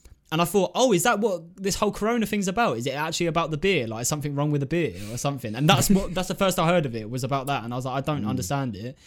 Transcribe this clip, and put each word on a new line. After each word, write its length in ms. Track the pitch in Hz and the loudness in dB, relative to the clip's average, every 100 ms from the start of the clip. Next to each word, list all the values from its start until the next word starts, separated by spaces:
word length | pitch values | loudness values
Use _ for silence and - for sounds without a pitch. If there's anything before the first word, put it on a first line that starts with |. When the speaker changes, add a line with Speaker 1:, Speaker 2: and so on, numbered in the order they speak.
| - - - | -20 -14 -2
Speaker 1:
And 100 | 165 | 0
I 40 | |
thought, 260 | 170 196 180 196 | 2 2 2 4
"Oh, 160 | 254 | 4
is 100 | 180 | 6
that 160 | 240 208 | 4 2
what 380 | 220 175 165 - | 0 -2 -8 -8
this 180 | 190 | -4
whole 160 | - 214 | 0 0
Corona 340 | 208 208 240 | 0 0 0
thing's 220 | 208 208 190 | 0 -2 -2
about? 300 | 190 226 117 | 0 0 0
Is 80 | 127 | -2
it 60 | |
actually 320 | 135 160 - 170 | -4 -4 -2 0
about 240 | 165 160 | 0 -2
the 80 | 151 | 0
beer? 280 | 196 175 127 | 2 2 0
Like, 180 | 113 131 | -4 -4
something 280 | 151 147 | -2 -2
wrong 160 | 143 147 | 0 0
with 80 | 147 | 0
the 60 | 135 | 0
beer 280 | 170 143 87 104 | 0 -2 -4 -10
or 80 | 120 | -4
something?" 360 | 143 139 110 113 | -4 -4 -4 2
And 120 | 151 | 4
that's 220 | 196 - | 6 6
what, 240 | 190 196 | 4 2
that's 140 | 180 180 | -4 -2
the 60 | 190 | 0
first 220 | 190 180 | 2 2
I 100 | 165 | 4
heard 180 | 180 139 | 4 2
of 80 | |
it, 160 | 113 107 | -4 -6
was 140 | 127 | -6
about 240 | 117 139 131 | -2 -2 -2
that. 160 | 135 | -4
And 80 | 117 | -4
I 20 | 123 | -6
was 80 | |
like, 120 | 131 135 | -4 -4
"I 40 | |
don't 240 | 135 147 | -2 -2
Speaker 2:
Mm. 40 | 104 | -2
Speaker 1:
understand 480 | 127 - 143 131 95 | -2 -2 -2 -4 -6
it." 200 | 120 - | -10 -14